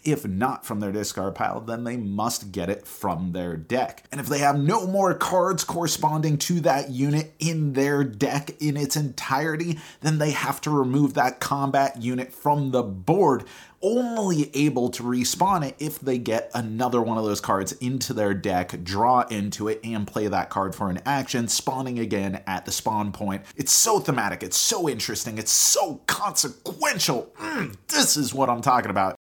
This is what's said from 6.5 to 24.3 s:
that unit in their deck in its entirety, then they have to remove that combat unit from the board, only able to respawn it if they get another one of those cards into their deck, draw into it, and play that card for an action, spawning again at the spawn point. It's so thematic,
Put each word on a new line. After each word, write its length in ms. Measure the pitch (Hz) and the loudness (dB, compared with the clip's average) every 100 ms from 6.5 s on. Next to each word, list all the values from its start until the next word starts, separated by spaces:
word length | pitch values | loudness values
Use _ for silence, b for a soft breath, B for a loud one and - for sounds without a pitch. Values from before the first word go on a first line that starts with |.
| 175 | 2
that 280 | 160 135 139 | 4 2 0
unit 440 | 127 143 147 160 _ | 0 2 2 -2 _
in 340 | 160 160 147 | -2 0 0
their 300 | 131 139 143 | 2 4 4
deck 480 | 135 104 135 139 147 - | 2 0 0 0 -4 -4
in 160 | 151 143 | -2 0
its 180 | 139 151 | 0 0
entirety, 840 | 143 - - 135 160 156 170 151 B B | -2 -4 -2 0 0 -2 -4 -4 B B
then 160 | 156 156 | 0 2
they 140 | 151 | 2
have 300 | 139 135 139 | 0 -2 -4
to 80 | - | 2
remove 460 | 147 127 139 143 139 | 2 4 4 4 4
that 260 | 127 - | 0 0
combat 600 | - 143 139 139 135 120 | -4 0 2 4 2 0
unit 300 | 117 127 127 | -4 -4 -6
from 400 | - 147 147 135 | -4 0 2 2
the 120 | 127 | 0
board, 600 | 110 95 92 180 170 123 - B B B | 0 -2 2 4 6 4 -2 B B B
only 680 | 196 240 240 226 196 165 143 | 0 2 0 0 2 2 2
able 360 | 135 147 127 123 | 2 2 4 0
to 140 | 123 | -2
respawn 640 | 120 123 120 - 185 185 139 | -2 0 0 2 2 2 0
it 80 | - | -4
if 200 | 147 - | -8 -4
they 180 | 135 123 | -2 -2
get 340 | 117 113 - | 0 -2 -2
another 480 | 127 113 110 123 120 | -6 -4 -2 0 2
one 160 | 113 113 | 0 0
of 80 | 107 | 0
those 160 | 101 | -2
cards 300 | - 98 95 | 0 0 0
into 400 | - 127 131 - | -4 -4 -4 -4
their 200 | 113 104 | 0 0
deck, 500 | 98 98 90 90 85 | 0 0 0 -2 -6
draw 380 | 87 98 120 123 | -4 2 4 4
into 460 | 120 110 101 - 107 | 2 -2 -4 -4 -4
it, 120 | 107 | -4
and 240 | 113 113 101 | -4 -6 -4
play 200 | - 104 | -2 0
that 220 | 95 - | 0 -2
card 260 | - 95 - | -2 -2 -2
for 140 | 101 | -4
an 100 | 87 - | -2 -2
action, 420 | 139 127 123 117 | -2 -2 -4 -2
spawning 520 | - - 131 131 123 | -2 -2 -4 -4 -4
again 420 | 113 101 98 92 - | -2 -2 -2 -4 -4
at 180 | 92 - | -6 -4
the 60 | |
spawn 400 | - 113 107 104 | -4 -2 -2 -2
point. 300 | - 101 98 B - | -4 -4 -4 B -8
It's 160 | 139 | 0
so 280 | - 233 208 | 2 4 2
thematic, 440 | - 127 101 | 2 0 -2